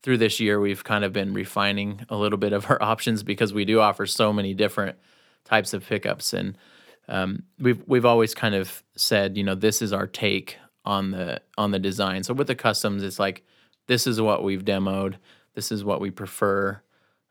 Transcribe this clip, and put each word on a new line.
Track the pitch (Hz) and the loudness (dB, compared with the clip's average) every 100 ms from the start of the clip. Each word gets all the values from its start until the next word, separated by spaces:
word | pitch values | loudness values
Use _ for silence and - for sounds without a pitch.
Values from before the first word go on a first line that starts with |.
through | 131 120 | 0 4
this | 110 - | 4 2
year, | 107 104 | 2 2
we've | 101 95 | 2 0
kind | - 107 | -2 0
of | 101 | 0
been | 101 98 | 0 -2
refining | 98 95 101 101 101 104 101 - | -4 -4 -2 0 0 -4 -8 -6
a | 107 | -2
little | 104 101 | 0 2
bit | 104 | 0
of | 101 104 | 0 0
our | 139 | 0
<laughs> | |
options | 107 110 120 107 | 2 0 0 -2
because | 95 98 107 | -2 -2 0
we | 104 101 | 0 2
do | 110 | 4
offer | 104 98 98 | 4 2 -2
so | - 107 | 2 2
many | 104 98 | 2 -2
different | 98 104 - 95 - _ _ _ _ - | 0 0 0 -4 -6 _ _ _ _ 0
types | 110 98 | 0 0
of | 98 - | -6 -4
pickups. | 104 - - - | -4 -2 -4 -4
And, | 95 98 104 _ - - - - | -4 -6 -8 _ -20 -20 -20 -8
um, | 95 95 98 - - | -4 -4 -6 -10 -2
we've, | 127 120 - | 0 0 2
we've | 127 120 | 4 6
always | 117 110 - | 6 4 0
kind | 107 | 0
of | 98 95 - _ - | 0 -2 -10 _ -4
said, | - 104 98 101 | 0 2 0 0
you | |
know, | 98 95 | -2 2
this | 107 - | 2 2
is | 107 | -2
our | 98 95 | -2 -4
take | - 104 - - - - _ | -2 0 -2 -4 -16 -20 _
on | - 101 95 | -2 -2 -2
the, | 95 87 58 _ - | -4 -6 -8 _ -2
on | 104 | 0
the | 98 | 0
design. | 98 95 95 95 | -2 -2 -2 -2
So | 98 | -4
with | 127 139 | -2 -2
the | 120 | 0
customs, | 113 101 107 101 | 0 0 -2 -2
it's | 98 95 | -4 -2
like, | 98 90 _ _ _ _ - | -2 -4 _ _ _ _ 0
this | 123 127 | 0 2
is | 110 | 2
what | 110 101 | 2 2
we've | 98 95 101 | 0 -2 0
demoed, | 98 95 95 98 98 _ _ _ | 0 0 -2 -4 -6 _ _ _
this | - - | -10 -6
is | 107 | -4
what | 101 101 | -2 -2
we | 101 | -4
prefer, | - 98 - 101 98 98 101 _ _ _ _ _ | -8 -10 0 0 2 0 -4 _ _ _ _ _